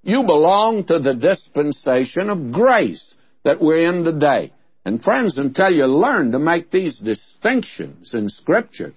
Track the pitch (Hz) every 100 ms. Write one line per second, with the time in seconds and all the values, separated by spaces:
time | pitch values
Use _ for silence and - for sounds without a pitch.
0 | - 247 226 151 165 196 220 220 180 165
1 | 135 127 151 190 - 147 147 135 - 127
2 | 127 170 202 196 127 143 254 240 131 80
3 | - - _ _ - 139 156 160 170 180
4 | 165 156 147 120 73 _ _ _ - 113
5 | - 262 226 135 139 135 190 170 131 139
6 | 247 233 127 127 156 170 175 190 185 -
7 | 107 107 - - 220 262 - - 71 71
8 | - 117 104 - - 180 - - 80